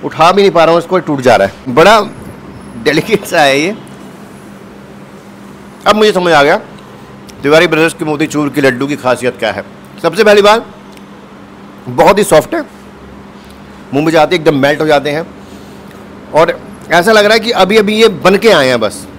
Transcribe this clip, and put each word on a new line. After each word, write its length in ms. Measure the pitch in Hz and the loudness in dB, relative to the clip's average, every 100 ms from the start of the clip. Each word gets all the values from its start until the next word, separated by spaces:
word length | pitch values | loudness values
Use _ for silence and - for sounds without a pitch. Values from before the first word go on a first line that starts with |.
उठा 260 | 147 143 160 | -12 0 2
भी 100 | 196 | 4
नहीं 80 | 196 | 2
पा 140 | 170 | 2
रहा 80 | 160 | 2
हूँ 80 | 170 | 2
इसको, 180 | 165 180 | 0 -4
टूट 200 | 160 143 | -2 -2
जा 160 | 127 104 | 2 2
रहा 120 | 135 | 2
है। 260 | - - | -4 -6
बड़ा 260 | 123 185 220 220 - - - - - - 120 | 2 4 4 0 -10 -18 -20 -20 -20 -20 -8
डेलिकेट 400 | 113 151 156 220 | -4 -4 -2 -4
सा 160 | - 175 | -2 0
है 200 | 143 135 | 2 2
ये। 160 | 165 220 - - - - - - - - - - - - - - - - - - - - - | -2 -8 -14 -20 -20 -20 -20 -20 -20 -20 -20 -20 -20 -20 -20 -20 -20 -20 -20 -20 -20 -8 -2
अब 100 | 214 | 2
मुझे 160 | 214 | 2
समझ 200 | 185 180 | 0 0
आ 100 | 156 | 2
गया 140 | 143 196 - - - - - - - - | 2 0 -4 -20 -20 -20 -20 -20 -20 -8
तिवारी 240 | 139 156 175 | 0 2 4
ब्रदर्स 280 | 156 160 | 2 0
की 100 | - | -2
मोतीचूर 440 | 156 147 151 143 147 | -6 -4 -4 -4 -4
के 120 | 131 | 0
लड्डू 260 | 135 123 139 | -2 -2 -6
की 100 | 147 | -4
खासियत 420 | 127 120 123 - | -4 -2 -4 -4
क्या 140 | 113 | -6
है। 120 | 101 98 - - - | -6 -12 -18 -20 -6
सबसे 220 | 170 165 | -6 0
पहली 180 | 214 208 | 2 4
बात, 240 | 202 220 - - - - - - - - - - - - - | 4 2 -2 -20 -20 -20 -20 -20 -20 -20 -20 -20 -20 -20 -12
बहुत 300 | 123 165 196 | 0 2 2
ही 60 | |
सॉफ्ट 300 | 208 156 - | 2 2 2
है, 100 | 330 294 - - - - - - - - - - - - | -6 -10 -16 -20 -20 -20 -20 -20 -20 -20 -20 -20 -20 -6
मुंह 100 | 135 | -4
में 80 | 160 | 0
जाते 240 | 160 151 175 | 0 0 0
ही 40 | |
एकदम 180 | 160 147 | -2 0
मेल्ट 220 | 139 151 | 0 0
हो 60 | 156 | 0
जाते 240 | 147 139 | 0 -2
हैं 160 | 147 175 - - - - - - - - - - | -8 -10 -16 -20 -20 -20 -20 -20 -20 -20 -20 -4
और 260 | 147 170 - - - - | 0 0 -2 -12 -20 -2
ऐसा 220 | 165 175 | 0 2
लग 120 | 220 | 2
रहा 100 | 208 | 2
है 60 | 226 | 0
कि 100 | 220 | -2
अभी 240 | 214 185 220 | -2 0 2
अभी 180 | 202 214 | 0 2
ये 120 | 226 170 | 0 2
बन 160 | 180 196 | 0 2
के 140 | 226 | 2
आए 160 | 180 131 | 2 2
हैं 120 | 123 | 0
बस। 260 | 107 - - | -4 -6 -18